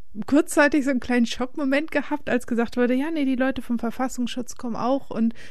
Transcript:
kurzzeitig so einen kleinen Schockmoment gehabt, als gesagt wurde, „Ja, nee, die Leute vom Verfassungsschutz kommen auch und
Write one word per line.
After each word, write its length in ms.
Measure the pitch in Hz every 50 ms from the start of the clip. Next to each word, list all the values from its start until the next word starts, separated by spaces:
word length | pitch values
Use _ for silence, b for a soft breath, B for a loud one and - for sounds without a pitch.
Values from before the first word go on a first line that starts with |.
| - - - 208 214
kurzzeitig 560 | - 262 302 349 - - 320 285 294 320 302 240
so 60 | 285
einen 80 | 269 233
kleinen 260 | - - 247 247 233
Schockmoment 640 | - - - 247 262 - 311 285 269 269 285 320 -
gehabt, 380 | - 285 277 - 302 285 - -
als 160 | 233 247 -
gesagt 300 | - 240 226 240 226 -
wurde, 180 | 247 247 240 254
„Ja, 160 | 262 285 320
nee, 140 | 330 302 277
die 140 | 262 262
Leute 240 | 240 262 269 262 254
vom 180 | - - 240 226
Verfassungsschutz 760 | - 226 - - 262 254 - 254 247 - - 254 240 - -
kommen 180 | - - 240 214
auch 340 | - 220 240 277 277 - -
und 220 | - 220 226 233 - B B B